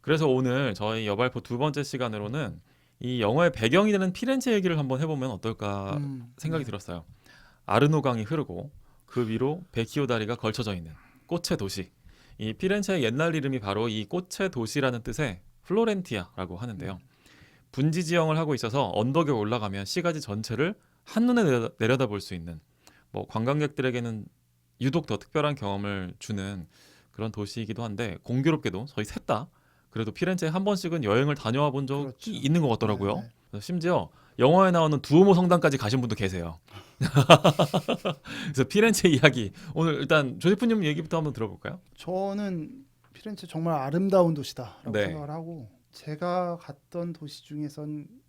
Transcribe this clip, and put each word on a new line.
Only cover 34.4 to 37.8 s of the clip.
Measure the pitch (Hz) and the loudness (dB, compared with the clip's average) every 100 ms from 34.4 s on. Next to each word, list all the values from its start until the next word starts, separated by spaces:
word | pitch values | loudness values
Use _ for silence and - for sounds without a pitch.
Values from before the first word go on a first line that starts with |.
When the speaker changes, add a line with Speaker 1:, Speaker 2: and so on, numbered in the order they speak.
| 127 175 190 | 6 8 6
Speaker 1:
나오는 | 175 156 143 | 6 4 2
두오모 | - 151 196 180 | 6 8 10 8
성당까지 | 180 175 156 135 | 6 6 4 2
가신 | 110 127 | 0 0
분도 | 123 107 | 0 -2
계세요. | 98 92 85 80 _ - - _ | -2 -2 -6 -10 _ -20 -20 _
<laughs> | 127 143 123 160 175 151 170 196 | 2 4 8 8 8 4 0 0